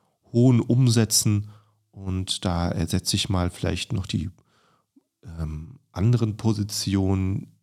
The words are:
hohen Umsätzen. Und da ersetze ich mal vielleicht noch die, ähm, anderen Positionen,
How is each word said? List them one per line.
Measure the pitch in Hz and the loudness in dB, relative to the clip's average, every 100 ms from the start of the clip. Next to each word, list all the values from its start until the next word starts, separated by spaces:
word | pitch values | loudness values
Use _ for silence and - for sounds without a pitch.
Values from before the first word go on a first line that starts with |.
| _ _ _ | _ _ _
hohen | 117 127 117 | 4 6 6
Umsätzen. | - 131 127 113 107 - 113 104 104 - _ _ _ | 4 4 4 4 4 2 2 0 -2 -12 _ _ _
Und | - 95 92 92 - | -12 -6 -4 -4 -4
da | 95 85 87 | -2 0 0
ersetze | - 85 95 - 101 | -2 -2 -2 -2 -2
ich | - | 0
mal | 95 87 | 0 -2
vielleicht | - 90 85 - | -2 -4 -4 -6
noch | 98 95 | -6 -4
die, | - 95 - _ _ _ _ _ _ _ _ | -4 -6 -10 _ _ _ _ _ _ _ _
ähm, | - 82 78 78 80 - _ | -16 -8 -8 -8 -12 -20 _
anderen | 90 107 120 113 104 | 0 2 4 2 0
Positionen, | 110 104 104 - - 98 95 95 92 98 - _ | 0 0 -2 -4 -2 0 2 0 0 -2 -6 _